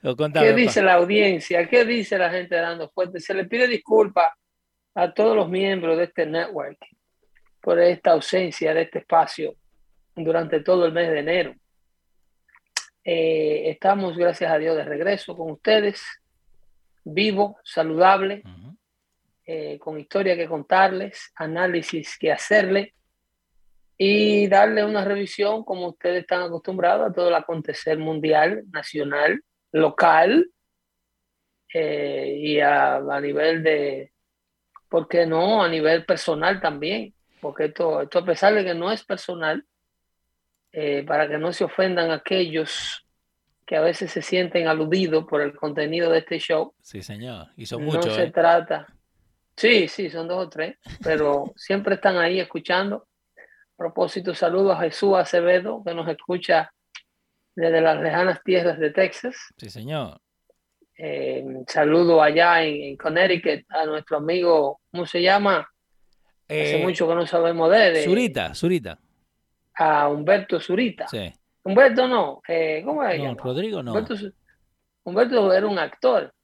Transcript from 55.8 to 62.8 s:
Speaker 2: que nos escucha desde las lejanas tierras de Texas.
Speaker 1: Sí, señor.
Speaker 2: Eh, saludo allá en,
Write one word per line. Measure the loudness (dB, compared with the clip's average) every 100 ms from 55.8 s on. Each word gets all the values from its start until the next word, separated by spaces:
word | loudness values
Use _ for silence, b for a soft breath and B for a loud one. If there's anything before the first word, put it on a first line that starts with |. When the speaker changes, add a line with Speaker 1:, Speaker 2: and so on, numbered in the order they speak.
Speaker 2:
que | -8
nos | -8 -6
escucha | -8 -6 -6 2 2 2 _ _ -20 _ _ _ _ _
desde | -2 2 4
las | 4 2
lejanas | 0 0 0 -2
tierras | 0 2 2 0
de | -2
Texas. | 0 0 -2 -12 -12 -20 _
Speaker 1:
Sí, | -18
señor. | -14 -8 -8 -8 -12 _ _ _ _ _ _ _ _
Speaker 2:
Eh, | -10 -8 -6 -8 -10 -14 -6
saludo | 0 4 4 6 6
allá | 6 6 4 4
en, | 2 -4